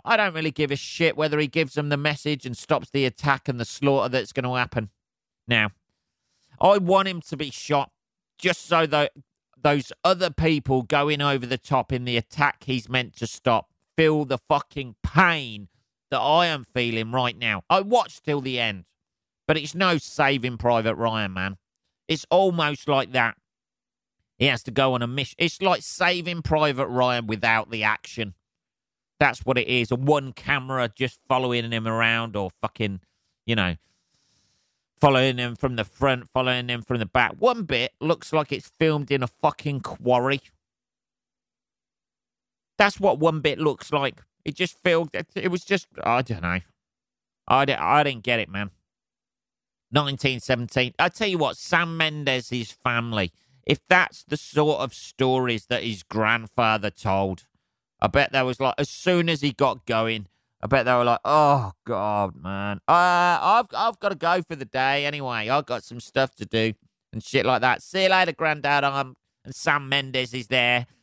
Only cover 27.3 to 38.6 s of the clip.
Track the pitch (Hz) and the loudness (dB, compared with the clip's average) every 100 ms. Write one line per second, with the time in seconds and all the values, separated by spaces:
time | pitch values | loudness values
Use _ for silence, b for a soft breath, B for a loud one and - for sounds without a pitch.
27.3 | 107 117 113 107 113 107 107 - 117 101 | -2 2 0 -2 -2 0 0 -6 -8 -8
28.3 | - _ _ _ _ _ _ _ - 139 | -10 _ _ _ _ _ _ _ 0 0
29.3 | 120 127 123 - 123 113 123 139 147 135 | 0 0 0 2 0 0 0 2 2 0
30.3 | - - 139 131 131 120 - 131 - - | -12 -4 -4 -2 -2 -2 -2 -6 -6 -2
31.3 | 131 127 120 117 113 113 113 113 117 117 | 0 2 -2 -2 -4 -2 0 2 2 -2
32.3 | 101 95 - 110 - 107 95 _ _ _ | -4 -6 -6 -8 -4 -4 -4 _ _ _
33.3 | _ - 113 90 85 _ _ _ _ _ | _ -4 -2 0 -4 _ _ _ _ _
34.3 | _ _ _ _ _ _ - 147 131 131 | _ _ _ _ _ _ 2 4 4 2
35.3 | 123 120 113 135 117 104 - 139 123 - | 0 -6 -4 -4 -4 -6 0 0 0 -4
36.3 | 131 127 123 123 120 113 120 104 127 117 | -2 0 -2 -4 -8 -4 -4 0 2 2
37.3 | - 247 233 170 120 127 _ 156 170 - | 2 0 0 -2 -2 -2 _ -2 -2 0
38.3 | 156 147 139 | -2 -2 -6